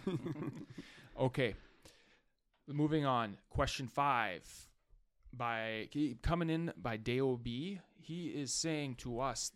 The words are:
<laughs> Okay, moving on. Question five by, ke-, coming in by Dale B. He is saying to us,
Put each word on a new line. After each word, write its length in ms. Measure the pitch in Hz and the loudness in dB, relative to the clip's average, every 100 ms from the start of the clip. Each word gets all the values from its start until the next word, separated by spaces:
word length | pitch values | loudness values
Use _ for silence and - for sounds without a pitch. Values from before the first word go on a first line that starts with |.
| 196 | -2
<laughs> 1120 | 160 170 147 - 123 - - - - - - | -2 -2 -4 -6 -8 -12 -14 -16 -18 -10 -2
Okay, 380 | 131 143 117 - - - - - _ _ _ _ _ _ - | 0 2 0 -2 -12 -20 -20 -20 _ _ _ _ _ _ -4
moving 380 | 147 151 156 143 | 2 4 4 4
on. 320 | 120 107 98 - | 2 0 -4 -4
Question 380 | - 131 - 123 | 0 0 0 -2
five 540 | - 139 123 104 85 - - - _ _ - _ _ - | 2 4 4 2 -2 -10 -18 -20 _ _ -20 _ _ -14
by, 540 | 123 120 113 113 110 101 | -4 -2 0 0 -2 -2
ke-, 300 | 143 147 113 | 0 0 2
coming 280 | - 170 165 | 2 4 4
in 240 | 160 165 - | 2 0 -2
by 200 | 117 110 | -2 -2
Dale 400 | 113 123 135 120 | 0 2 4 2
B. 420 | 120 120 180 190 - - | -2 -4 -4 -6 -12 -18
He 280 | 151 170 156 | -10 -6 -4
is 220 | 147 131 | -4 -2
saying 420 | - 160 151 139 120 | 0 0 0 -2 -4
to 240 | 123 117 | -4 -2
us, 320 | 135 117 - | 0 -2 -4